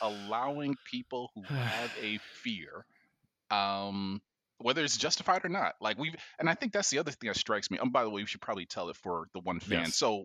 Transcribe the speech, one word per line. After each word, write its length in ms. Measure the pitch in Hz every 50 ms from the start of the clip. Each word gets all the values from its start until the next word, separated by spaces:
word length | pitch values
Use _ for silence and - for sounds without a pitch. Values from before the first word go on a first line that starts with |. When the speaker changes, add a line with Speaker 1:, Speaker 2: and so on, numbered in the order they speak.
Speaker 1:
allowing 760 | 113 107 104 101 101 101 110 120 127 143 147 147 147 139 139 - - -
people 400 | - 123 123 - 131 123 123 - -
who 80 | 110
Speaker 2:
<sighs> 120 | 95 - 143
Speaker 1:
have 360 | 131 120 117 110 113 120 117 - 120
a 180 | 117 104 107 107 - - - -
fear, 420 | - 123 110 90 78 - - - - _ _ _ _ _ _ _ _ _ _ _ _ -
um, 680 | 104 101 101 98 98 98 101 101 98 98 98 95 98 104 - _ _ _ _ _ _ -
whether 240 | - 117 131 160 151
it's 120 | 139 -
justified 480 | - 135 156 - - - - 185 185 -
or 40 | 175
not? 260 | 185 196 123 82 - -
Like, 180 | - 110 107 117
we've, 160 | 151 160 165 - - - - -
and 100 | 156 165
I 60 | 165
think 180 | - 285 220
that's 180 | - 202 190 -
the 80 | 135 143
other 120 | 175 -
thing 180 | 104 - 120 110
that 80 | 95
strikes 340 | - - - 107 104 - -
me. 80 | 95 -
Um, 120 | 123 127
by 140 | 123 131 117
the 60 | 110
way, 120 | 104 101
we 40 | 104
should 140 | - - 101
probably 260 | - - 107 95 85
tell 220 | - - 98 90 85
it 80 | 78
for 300 | - - 95 87 82 82 - -
the 60 | 95
one 200 | 87 92 90 82
fan. 200 | - 98 107 85 82
Speaker 2:
Yes. 100 | 80 -
Speaker 1:
So 200 | - 143 117 107 101